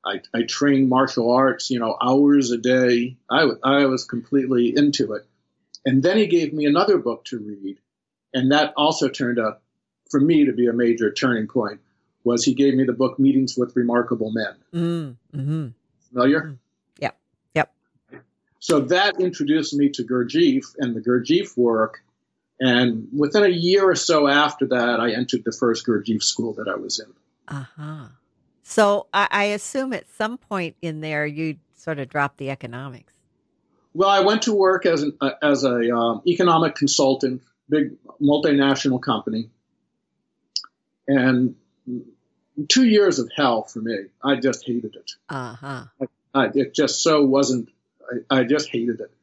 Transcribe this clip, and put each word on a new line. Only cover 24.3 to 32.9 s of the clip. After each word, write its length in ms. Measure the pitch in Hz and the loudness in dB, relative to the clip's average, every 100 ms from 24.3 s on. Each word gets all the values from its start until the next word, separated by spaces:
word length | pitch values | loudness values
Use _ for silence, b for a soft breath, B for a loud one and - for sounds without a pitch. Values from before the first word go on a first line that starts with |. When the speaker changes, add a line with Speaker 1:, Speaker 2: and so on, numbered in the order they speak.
| 143 147 151 123 | 4 2 0 -2
Speaker 1:
that, 340 | 123 120 113 | 0 0 0
I 120 | 120 | 0
entered 320 | 113 123 120 | -2 -2 -4
the 80 | 113 | -4
first 320 | - 123 110 - | -2 -2 0 -2
Gurdjieff 360 | 107 104 110 | -2 -2 -2
school 300 | - - 117 | -2 -4 -6
that 140 | 104 104 | -6 -8
I 80 | 90 | -8
was 240 | 98 - | -8 -10
in. 120 | 110 _ _ _ - | -12 _ _ _ -16
Speaker 2:
Uh-huh. 580 | 143 131 - 151 156 117 _ _ _ _ _ | -14 -14 -16 -16 -14 -18 _ _ _ _ _
So 460 | - - 208 202 - | -6 0 2 2 -2
I, 140 | 196 202 | -2 0
I 140 | 202 202 | 0 -2
assume 460 | 208 - 269 262 | -4 -6 -6 -6
at 160 | 220 - - | -8 -12 -8
some 220 | 214 247 | -6 -6
point 380 | _ 196 165 - | _ -8 -8 -8
in 200 | 170 156 | -10 -8
there, 260 | 156 151 151 | -6 -4 -4
you 300 | 147 160 151 _ | -4 -6 -8 _
sort 240 | _ - 147 | _ -10 -8
of 100 | 131 | -6
dropped 300 | 151 143 _ | -4 -4 _
the 120 | 135 | -10
economics. 600 | 135 120 120 139 | -10 -12 -12 -14